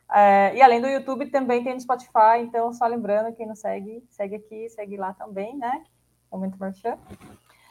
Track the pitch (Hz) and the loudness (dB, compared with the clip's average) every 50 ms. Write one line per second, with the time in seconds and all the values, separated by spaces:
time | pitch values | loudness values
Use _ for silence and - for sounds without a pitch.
0 | _ - - 208 202 202 196 196 196 196 - 233 262 254 240 233 240 269 277 269 | _ 0 4 6 6 6 6 6 4 4 6 8 8 8 8 6 2 0 -2 -2
1 | 269 269 262 233 285 277 - 277 262 240 247 240 240 262 254 262 247 247 254 247 | -4 -4 -6 -6 -4 -2 -2 -2 0 0 0 -2 -2 -4 -6 -8 -6 -4 -6 -6
2 | - - - 233 214 220 226 240 233 233 233 233 226 233 240 240 240 233 240 240 | -6 -2 2 4 6 6 6 4 0 -2 -4 -2 -2 -2 -2 -2 -4 -2 -2 -4
3 | 214 202 208 214 220 226 233 - 226 214 220 208 - 202 190 202 196 208 220 240 | -2 -2 0 0 -2 -2 -6 -10 -12 -12 -12 -10 -8 -8 -6 -8 -8 -12 -14 -16
4 | 247 _ _ - 202 196 202 214 214 - 220 214 226 233 226 - 208 196 202 202 | -18 _ _ -10 -8 -8 -8 -12 -14 -16 -16 -14 -14 -14 -14 -14 -14 -12 -10 -8
5 | 190 185 196 - - 220 196 196 196 220 262 285 240 240 262 311 320 _ _ _ | -8 -8 -8 -10 -14 -12 -10 -10 -10 -10 -8 -8 -6 -6 -6 -8 -10 _ _ _
6 | _ _ _ _ _ _ - 190 190 190 190 190 190 190 190 - - 233 277 - | _ _ _ _ _ _ -10 -8 -8 -8 -8 -8 -10 -10 -10 -8 -8 -8 -8 -8
7 | - - - - - - - - _ _ _ _ _ _ | -10 -18 -20 -20 -20 -20 -20 -20 _ _ _ _ _ _